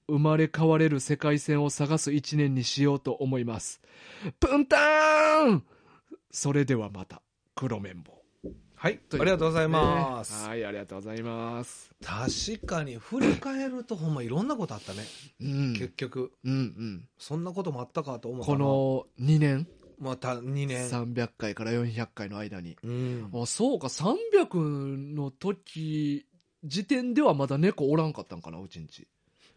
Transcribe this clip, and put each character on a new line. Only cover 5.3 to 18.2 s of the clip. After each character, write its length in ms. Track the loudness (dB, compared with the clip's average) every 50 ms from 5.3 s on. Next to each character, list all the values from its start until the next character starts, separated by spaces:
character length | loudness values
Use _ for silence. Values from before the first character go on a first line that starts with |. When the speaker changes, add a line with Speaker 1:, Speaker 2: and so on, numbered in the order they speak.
| 6 6 6 6
Speaker 1:
ン！ 120 | 6 4 2 _ _ _ _ _ -20 _ _ -20 -20 -20 _ _
そ 200 | -8 -4 -2 2 2
れ 120 | 2 2
で 80 | 2 2
は 160 | 0 0 -4
ま 160 | -8 -10 -12
た、 160 | -14 -16 -20 _ _ _ _ _ _ -10
黒 260 | -6 -4 -4 -4 -6
綿 220 | -8 -10 -12 -16
棒。 160 | -18 -20 -20 -20 _ _ _ _ -16 -16 -16 -18 -20 _ _ -4
Speaker 2:
は 120 | -4 -4
い、 80 | -4 -4 _ -6
Speaker 1:
と 80 | -2
い 20 | 0
う 20 | 2
Speaker 2:
あ 20 |
り 60 | 2
が 80 | 2 2
と 60 | 2
う 20 |
ご 60 | 2 2
ざ 80 | 2 2
い 40 |
ま 560 | 2 4 4 4 4 4 2 0 -2 -2 -6 -8
す。 200 | -8 -8 -6 -6
Speaker 1:
ね。 60 | -6
は 60 | -4
い、 80 | -4 -4
あ 80 | -4
り 60 | -6
が 80 | -8 -8
と 100 | -10 -10
う 60 | -10
ご 0 |
ざ 140 | -8 -8 -8
い 80 | -8 -6
ま 400 | -6 -6 -6 -6 -6 -8 -8 -10
す。 260 | -10 -14 -20 -20 -20 _ -14
Speaker 2:
確 640 | -10 -8 -6 -4 -4 -4 -4 -4 -6 -8 -8 -8 -8
か 200 | -6 -4 -4 -4
に 140 | -6 -10
振 240 | -12 -10 -6 -2 2
り 120 | 2 2 2
返 300 | 2 -2 -4 -4 -4 -4 -4
る 140 | -6 -8 -8
と 120 | -8 -6
ほ 120 | -4 -2
ん 60 | -2 -2
ま 80 | -2
い 80 | -2 -2
ろ 140 | -2 0 0
ん 40 |
な 80 | 0 -2
こ 120 | -2 -4
と 80 | -6 -8
あ 20 |
っ 40 | -10 -12
た 100 | -12 -10
ね。 60 | -10 -10 -12 -14 -18 -20 -20 _ -10
Speaker 1:
う 40 | -6
ん。 280 | -4 -2 0 0 0 -2
Speaker 2:
結 200 | -2 -4 -6 -8
局。 360 | -8 -8 -8 -6 -6 -8 -8 _ _ -4
Speaker 1:
う 20 |
ん 40 | -2
う 40 | 0
ん。 500 | 0 -2 -2 -6 -8 -10 -10 -10 -12 -14 -18 _
Speaker 2:
そ 180 | -18 -12 -8 -6
ん 80 | -6 -6
な 80 | -6
こ 120 | -6 -6 -6
と 80 | -6
も 100 | -6 -6
あ 40 | -8
っ 60 | -8
た 120 | -6 -8 -6
か 160 | -6 -8
と 100 | -8